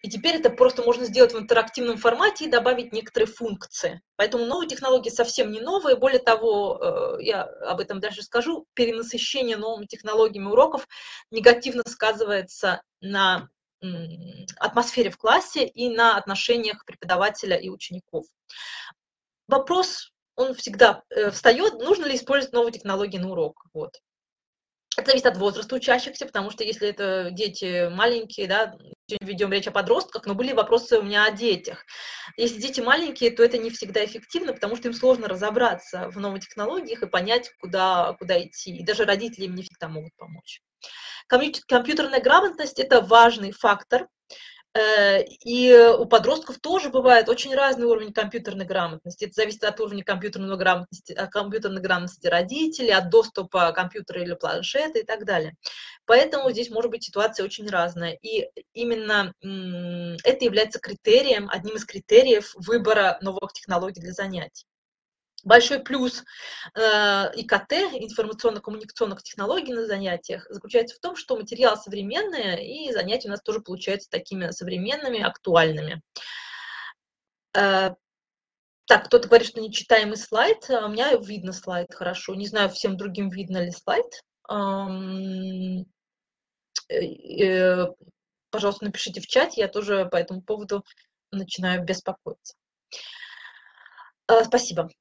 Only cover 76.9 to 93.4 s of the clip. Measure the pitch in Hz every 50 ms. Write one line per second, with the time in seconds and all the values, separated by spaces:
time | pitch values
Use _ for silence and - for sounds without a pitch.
76.9 | - _ _ _ _ _ _ _ _ _ _ _ _ 196 202 196 196 190 190 185
77.9 | 185 _ _ _ _ _ _ _ _ _ _ _ _ _ _ _ _ _ _ -
78.9 | 233 196 - - - 240 233 190 233 233 226 - - 233 220 214 208 - - -
79.9 | 233 220 214 208 214 220 - - 220 220 269 403 453 - - - 262 233 214 208
80.9 | 214 220 262 294 269 220 202 196 214 202 175 185 180 - - 190 180 175 175 -
81.9 | - - 185 175 185 - - - 196 190 202 202 220 214 202 190 196 - - 202
82.9 | 190 185 202 202 180 208 196 190 180 196 196 170 185 185 175 175 175 - _ -
83.9 | - 427 494 - - - _ _ _ _ _ - 214 208 202 196 196 196 196 190
84.9 | 190 190 190 190 190 190 190 190 190 185 190 190 185 185 185 185 185 185 185 _
85.9 | _ _ _ _ _ _ _ _ _ _ _ _ _ _ _ _ _ - - _
86.9 | - - 175 160 - - - - - - 202 190 190 185 185 185 180 185 180 180
87.9 | - _ - _ _ _ _ _ _ _ _ _ - 214 196 202 202 - 214 208
88.9 | - - - 220 180 202 - - - 254 311 339 - 233 208 190 - 208 208 202
89.9 | 202 196 185 185 - 175 175 - 185 185 180 - 214 208 208 196 202 202 - _
90.9 | _ _ _ _ _ _ _ _ - 196 190 - - - 185 180 180 180 175 180
91.9 | 185 180 _ 190 185 _ _ - - _ _ - - _ _ _ _ _ _ _
92.9 | - - - - - - - - - -